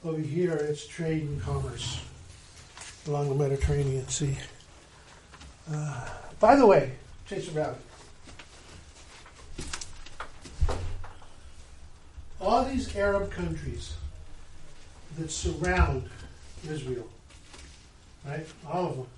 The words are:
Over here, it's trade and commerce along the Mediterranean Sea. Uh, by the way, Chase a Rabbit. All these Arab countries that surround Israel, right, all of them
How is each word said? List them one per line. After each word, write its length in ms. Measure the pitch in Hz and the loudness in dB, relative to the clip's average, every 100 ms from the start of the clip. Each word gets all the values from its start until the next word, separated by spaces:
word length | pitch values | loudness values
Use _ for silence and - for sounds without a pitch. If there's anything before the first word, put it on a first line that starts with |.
| 165 | -2
Over 140 | 156 | -2
here, 340 | 143 156 180 | 0 2 4
it's 340 | 156 147 147 - | 4 2 0 -4
trade 360 | - 160 160 | -4 0 2
and 180 | 143 143 | 0 -2
commerce 600 | - 139 135 120 - - - - - - - - - - - - - | 0 0 -2 -4 -6 -6 -8 -14 -18 -18 -20 -20 -20 -16 -16 -12 -2
along 220 | 143 143 | 0 2
the 60 | 135 | 4
Mediterranean 720 | 143 135 - 143 139 131 127 | 4 4 4 4 2 0 -2
Sea. 300 | - 143 139 - - - - - - - - - - - - - | -2 0 0 -6 -14 -20 -20 -20 -20 -20 -20 -20 -18 -18 -18 -6
Uh, 380 | 151 151 123 - - - - | -4 -4 -4 -8 -10 -12 4
by 160 | 208 277 | 10 12
the 100 | 233 | 12
way, 280 | 180 - - - - - | 10 8 -4 -12 -16 -8
Chase 220 | 196 160 | -6 -4
a 20 | |
Rabbit. 280 | 151 151 151 - - - - - - - - - - - - - - - - - - - - - - - - - - - - - - - - - - - - - - - - - - - - - - | -2 -2 -4 -14 -20 -18 -18 -18 -18 -18 -18 -18 -18 -18 -20 -20 -18 -20 -18 -14 -10 -8 -8 -8 -10 -12 -10 -12 -12 -14 2 2 4 0 -2 -6 -10 -16 -16 -16 -16 -16 -16 -16 -18 -16 -14 -12 -2
All 240 | 190 233 262 | 4 6 4
these 300 | 262 - 202 | 0 -2 2
Arab 360 | 202 196 - | 4 4 2
countries 600 | - 170 151 143 117 - - - - - - - - - - - - - 156 | -2 -2 -2 -4 -6 -6 -8 -8 -10 -12 -12 -12 -12 -12 -12 -14 -16 -12 -6
that 140 | 156 | -4
surround 760 | - 175 165 180 185 170 135 - - - - - - 156 | 0 0 2 2 6 6 4 -4 -10 -14 -14 -14 -12 -6
Israel, 380 | 156 127 120 113 - - - - - - - - - - - 143 | -6 -4 -4 -6 -14 -20 -20 -18 -18 -18 -18 -20 -20 -20 -16 -8
right, 180 | 151 160 - 143 | -8 -8 -12 -4
all 160 | 175 170 | 0 0
of 80 | 131 | -2
them 100 | 127 | -8